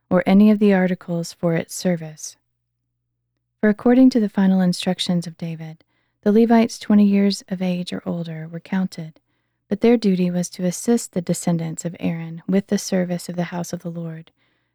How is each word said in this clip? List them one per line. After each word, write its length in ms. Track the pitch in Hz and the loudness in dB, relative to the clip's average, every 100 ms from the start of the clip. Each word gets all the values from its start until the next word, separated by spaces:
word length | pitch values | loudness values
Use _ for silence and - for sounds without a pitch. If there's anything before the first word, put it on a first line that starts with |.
| - | -2
or 140 | 180 190 | 0 4
any 240 | 196 214 | 6 6
of 80 | 208 | 6
the 160 | 208 | 4
articles 580 | 190 180 180 - 170 170 | 4 2 -2 -6 -6 -6
for 220 | - 175 | -6 -2
its 220 | 165 - - | -2 -4 -6
service. 640 | 185 170 156 156 - - _ _ _ _ _ _ _ _ _ _ _ _ | -4 -4 -6 -16 -18 -20 _ _ _ _ _ _ _ _ _ _ _ _
For 80 | 214 | -2
according 400 | 208 240 247 262 | 0 2 6 6
to 80 | 254 | 4
the 80 | 208 | 0
final 320 | - 190 190 | 2 2 4
instructions 680 | 180 175 - 180 - 175 170 | 2 0 -2 -4 -2 -4 -4
of 100 | 165 | -10
David, 460 | 170 160 160 160 _ _ _ _ | -10 -10 -14 -18 _ _ _ _
the 80 | 208 | 2
Levites 480 | 208 233 233 226 - | 4 6 4 2 -2
twenty 260 | - 208 208 | 2 4 6
years 380 | 196 202 196 - | 4 2 0 -6
of 140 | 185 | -6
age 320 | 185 180 180 | -4 -4 -6
or 80 | 190 190 | -8 -6
older 400 | 175 165 160 160 | -6 -6 -10 -12
were 120 | 170 | -14
counted, 600 | - 190 185 - 160 - _ _ _ _ - | -6 -4 -4 -6 -16 -18 _ _ _ _ -8
but 140 | 202 | 0
their 160 | 233 240 | 4 4
duty 320 | 202 185 180 | 2 0 0
was 180 | 175 175 | -2 -6
to 180 | - 180 | -4 -4
assist 480 | - - 233 - | -4 0 -2 -2
the 80 | 185 | -6
descendants 640 | 175 170 - 165 165 160 170 | -4 -4 -2 -2 -4 -8 -10
of 100 | 175 | -6
Aaron 440 | 175 165 165 165 - | -6 -6 -8 -10 -2
with 200 | 190 - | -2 0
the 100 | 202 | -4
service 520 | - 190 180 175 - | -2 -4 -2 -6 -8
of 60 | 175 | -8
the 100 | 170 | -6
house 280 | 180 170 | -6 -8
of 80 | 175 | -10
the 80 | 175 | -10
Lord, 420 | 170 165 160 165 _ _ _ _ | -10 -10 -12 -18 _ _ _ _